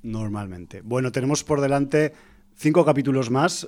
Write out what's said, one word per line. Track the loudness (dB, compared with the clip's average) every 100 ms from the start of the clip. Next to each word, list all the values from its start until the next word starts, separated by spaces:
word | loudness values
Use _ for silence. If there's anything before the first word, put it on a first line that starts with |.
Normalmente. | -10 -6 -6 -6 -8 -12 -14 -14
Bueno, | -6 -2 -2
tenemos | -2 -2 -2
por | 0 0
delante | 2 0 2 2 0 -2 -20 -20 _ -4
cinco | 2 4
capítulos | 4 4 2 0 0
más. | 2 0 -2